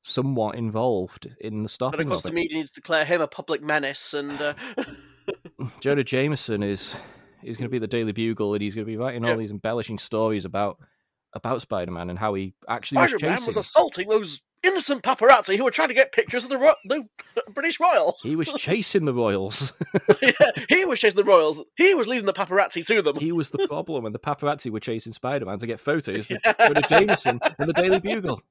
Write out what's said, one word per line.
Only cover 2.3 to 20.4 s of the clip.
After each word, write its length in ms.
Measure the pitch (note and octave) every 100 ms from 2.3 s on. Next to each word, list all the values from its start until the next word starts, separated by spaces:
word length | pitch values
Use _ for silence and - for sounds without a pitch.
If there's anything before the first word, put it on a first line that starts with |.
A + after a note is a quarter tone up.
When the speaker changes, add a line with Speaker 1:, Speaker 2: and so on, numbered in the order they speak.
Speaker 1:
it. 40 | E3+
Speaker 2:
media 160 | E3+ D#3
need 100 | C#3+
to 40 |
declare 320 | - - D#3+
him 160 | D3+ F3
a 80 | D3+
public 340 | - - D#3
menace, 520 | D3+ D3+ C#3 C#3 -
and, 260 | D3 C#3+ C#3+
uh, 140 | D3 D3
<laughs> 1200 | B3+ A3+ - - - _ - - E3 - B2+ -
Speaker 1:
Jonah 240 | C3+ C#3+
Jameson 580 | B2 C3 C#3+ D3 - G#2+
is, 320 | G2+ G2 - - - - _ _
is 140 | - A2
gonna 140 | A#2+
be 80 | A#2+
the 80 | G#2+
Daily 260 | A#2+ A2
Bugle, 400 | G2+ A2+ G#2+ G#2
and 80 | G#2
he's 120 | G#2
gonna 100 | G#2+
be 140 | G#2+ A2
writing 260 | B2+ A#2+
all 60 | A#2
Speaker 2:
Yeah. 60 | A2+
Speaker 1:
these 140 | A2
embellishing 480 | G#2 A2 A#2 A2 G#2+
stories 460 | - G#2+ A2+ G#2+
about, 340 | F#2 F#2+ G2+ - _ _ _ _ _
about 300 | - A2+ B2
Spider-Man 480 | - G2+ F2 F2 F2+
and 80 | F2+
how 160 | G#2+
he 180 | G2 F#2+ - -
actually 300 | A#2 - C#3
was 120 | E3+
Speaker 2:
Spider-Man 240 | D4 D#3+ G#3+
Speaker 1:
chasing. 80 | A#3
Speaker 2:
was 100 | G#3+
assaulting 520 | - D4+ F4 - G3+
those 340 | A3 F#3+ C#3+ _ _
innocent 400 | F#4 F#4+ - C4+
paparazzi 540 | A#3 C4 B3+ B3 F#3+ G3
who 80 |
were 60 | B3+
trying 180 | - D#4
to 60 |
get 180 | A#3+ C4+
pictures 320 | - - B3
of 60 | B3
the 80 | C4
ro-, 160 | C#4+ -
the 220 | F#3+ D4 A3 - - - -
British 260 | G#3 D#4+ -
Royal. 360 | E4+ C4+ D#3 -
Speaker 1:
He 140 | A2+ D#3
was 160 | D#3+
Speaker 2:
<laughs> 40 | C#4+
Speaker 1:
chasing 480 | - G#3 - G3+ D3+
the 80 |
Royals. 580 | A#2+ A2+ G2 G2 - C3+ -
<laughs> 40 | - F#3+ - -
Speaker 2:
Yeah, 100 | - -